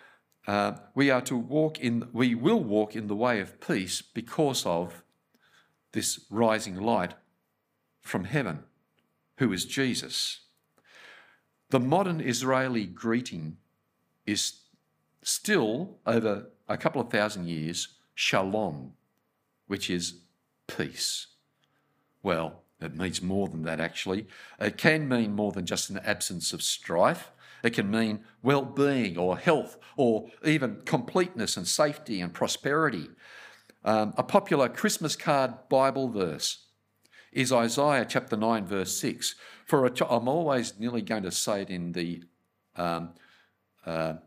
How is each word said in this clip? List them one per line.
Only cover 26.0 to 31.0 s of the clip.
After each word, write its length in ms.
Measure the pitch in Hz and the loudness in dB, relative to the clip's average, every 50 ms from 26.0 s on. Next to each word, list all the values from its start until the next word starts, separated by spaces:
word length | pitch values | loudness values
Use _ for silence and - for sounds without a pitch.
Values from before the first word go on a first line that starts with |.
| - | -2
absence 480 | 107 101 87 - - 92 82 78 - | -4 -2 -2 -2 -6 -6 -4 -6 -6
of 100 | 92 82 | -6 -4
strife. 720 | - - - - - - 85 85 104 135 170 170 - - _ _ - - - - - | -4 -4 -4 -4 -4 -2 2 4 4 4 4 0 -8 -18 _ _ -20 -20 -16 -4 -2
It 60 | 117 | -2
can 200 | 117 120 104 98 | 0 0 -2 0
mean 300 | 107 113 113 110 107 107 - - _ _ | 0 0 0 0 -2 -4 -8 -16 _ _
well-being 800 | - 131 143 139 127 - - 139 143 143 139 127 110 95 82 85 | 2 4 4 4 2 -2 0 2 2 4 4 2 0 0 0 0
or 180 | 90 92 90 | 0 0 0
health 400 | - - 175 156 135 - - - - - - - | 2 4 4 4 4 2 -4 -10 -20 -20 -12 0
or 340 | - 131 117 110 107 - - - - - | 2 4 4 4 2 -2 -8 -16 -4 0
even 380 | 156 156 147 131 110 101 - - | 2 2 2 2 -2 -4 -6 -4
completeness 720 | - 165 127 | -2 -2 0